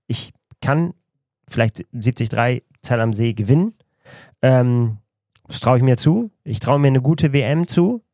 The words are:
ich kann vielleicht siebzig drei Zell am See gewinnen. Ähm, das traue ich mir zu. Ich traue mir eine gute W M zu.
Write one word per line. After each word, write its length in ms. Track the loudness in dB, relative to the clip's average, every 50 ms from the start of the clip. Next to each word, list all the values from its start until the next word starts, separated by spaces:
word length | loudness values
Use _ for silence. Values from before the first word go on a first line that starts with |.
| _
ich 260 | -8 -8 -8 -10 -14 -20 _ _ _ -16 _
kann 320 | -2 0 0 0 0 -2 -6 _ _ _ _ _ _ _ _ _ _ -6
vielleicht 360 | -2 -2 -2 -2 -2 -6 -12 -14
siebzig 360 | -12 -4 -2 -2 -2 -2 -4 -4
drei 340 | -2 -2 -2 -2 -2 -4 -8 _ _ _
Zell 180 | -6 -4 -2 0
am 120 | 0 -2
See 200 | -2 0 -2 -2
gewinnen. 420 | -2 -2 0 2 2 2 2 0 -4 _ _ _ _ _ _ -20 -20 -20 -20 -20 _ _
Ähm, 580 | 2 2 4 4 4 2 2 2 0 -2 -4 -8 _ _ _ _ _ _ _ _ _ -12
das 100 | -10 -2
traue 200 | 0 2 2 4
ich 40 |
mir 140 | 4 2 2
zu. 340 | 2 2 0 0 0 -2 -6 -10 _ -12
Ich 160 | -10 -10 -4
traue 180 | -2 0 2 2
mir 100 | 2 2
eine 140 | 2 2
gute 300 | 2 0 0 2 0 0
W 80 | 0 0
M 260 | 0 0 -2 -2 -2
zu. 360 | -2 0 0 0 0 -2 -6 -10 _